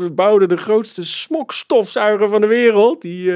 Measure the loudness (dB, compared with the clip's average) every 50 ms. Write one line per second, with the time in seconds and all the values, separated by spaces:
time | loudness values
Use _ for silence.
0 | -8 -6 -2 0 2 4 4 4 4 2 0 -2 -2 0 -2 -2 -2 -4 -10 -12
1 | -12 -10 -10 -10 -8 -6 -6 -6 -6 -6 -10 -10 -4 0 0 0 0 0 -2 -2
2 | 0 0 0 0 0 0 2 2 2 2 2 4 2 4 4 4 4 2 2 -2
3 | -8 -12 -10 -6 -4 -4 -4